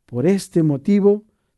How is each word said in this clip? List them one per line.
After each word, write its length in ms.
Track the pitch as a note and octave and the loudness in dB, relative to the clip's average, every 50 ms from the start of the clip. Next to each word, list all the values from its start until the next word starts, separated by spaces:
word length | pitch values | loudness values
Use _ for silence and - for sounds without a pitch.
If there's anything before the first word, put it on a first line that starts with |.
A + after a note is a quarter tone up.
| _ | _
Por 200 | _ A#2+ A#2+ B2+ | _ -6 -2 0
este 380 | F3 G3+ G3 - - - F3 E3 | 0 0 -2 -4 -4 -2 0 0
motivo 600 | D#3 C#3+ C3+ C#3 - G3+ G3+ F#3+ G3+ G3+ G#3 G#3 _ _ _ _ _ _ | 0 -2 -2 -2 0 0 2 2 2 0 0 -4 _ _ _ _ _ _